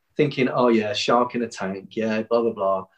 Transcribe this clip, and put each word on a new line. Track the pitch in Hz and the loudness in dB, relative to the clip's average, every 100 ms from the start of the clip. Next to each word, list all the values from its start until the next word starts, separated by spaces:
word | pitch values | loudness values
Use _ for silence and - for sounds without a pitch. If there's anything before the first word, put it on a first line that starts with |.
| _ - | _ -2
thinking, | 147 139 123 | -2 0 0
"Oh | 135 123 | 2 4
yeah, | 113 104 | 4 2
shark | 101 - 123 120 | -2 2 2 2
in | 123 | -2
a | 117 | -6
tank, | - 95 98 92 113 | -6 -8 -8 -8 -6
yeah, | 110 110 | -2 -2
blah, | 110 117 | 0 0
blah, | 117 | 0
blah." | 104 95 95 95 | 0 -2 -2 -4